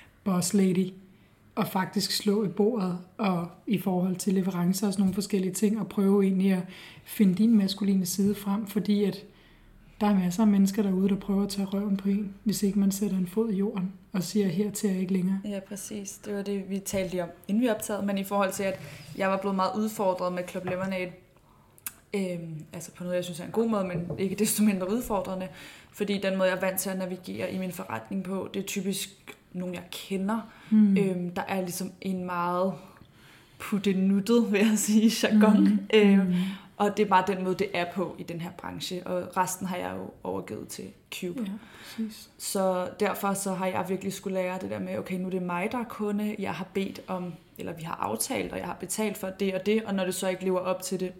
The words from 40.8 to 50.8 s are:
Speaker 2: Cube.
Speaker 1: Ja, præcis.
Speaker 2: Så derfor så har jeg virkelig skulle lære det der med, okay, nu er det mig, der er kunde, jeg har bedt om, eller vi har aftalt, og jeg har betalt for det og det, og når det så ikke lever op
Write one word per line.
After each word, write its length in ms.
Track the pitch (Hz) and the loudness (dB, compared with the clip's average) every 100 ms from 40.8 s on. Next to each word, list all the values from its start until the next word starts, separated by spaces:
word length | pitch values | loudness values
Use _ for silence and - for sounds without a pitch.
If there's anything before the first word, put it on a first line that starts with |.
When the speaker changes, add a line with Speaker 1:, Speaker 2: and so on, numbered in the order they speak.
| 95 - - - | -14 -16 -14 -8
Speaker 2:
Cube. 220 | 180 254 | -6 -6
Speaker 1:
Ja, 100 | 196 214 - - | -6 -8 -14 -20
præcis. 460 | - - 214 - - - | -14 -8 -8 -10 -20 -12
Speaker 2:
Så 500 | - 196 190 180 180 - | -6 0 0 0 -4 -2
derfor 340 | 196 175 196 | -2 -2 -2
så 200 | 196 190 | -2 -2
har 120 | 180 185 | -2 -2
jeg 180 | 185 180 | -2 -2
virkelig 240 | 190 196 | -4 -4
skulle 220 | 190 202 | -6 -4
lære 240 | 190 180 190 | -2 -2 -4
det 100 | 196 | -6
der 80 | 214 | -6
med, 200 | 185 190 | -4 -6
okay, 200 | 185 185 | -4 -4
nu 80 | 185 | -2
er 40 | |
det 120 | 185 | -4
mig, 260 | 175 175 214 | -2 -2 -2
der 60 | 247 | -4
er 60 | |
kunde, 520 | 226 - 208 208 214 214 | -6 -6 -2 -2 -2 -4
jeg 160 | 190 | -6
har 120 | 165 185 | -6 -6
bedt 260 | 196 196 - - | -4 -4 -6 -8
om, 260 | 185 180 165 - - | -6 -8 -12 -16 -12
eller 140 | 180 | -10
vi 100 | 165 | -8
har 120 | 160 | -8
aftalt, 580 | - - 220 - 214 180 | -4 -2 -2 -2 -4 -4
og 60 | 190 | -6
jeg 80 | 185 | -6
har 100 | - | -8
betalt 360 | 185 - 214 196 | -6 -2 -2 -4
for 80 | 190 | -6
det 260 | 190 196 | -2 0
og 120 | 185 208 | 0 2
det, 160 | 220 | 0
og 100 | 208 | 2
når 100 | 190 | -2
det 100 | 185 | -2
så 140 | 185 190 | -2 -2
ikke 160 | 180 | 0
lever 160 | 190 180 | 0 0
op 220 | 180 185 | 0 -4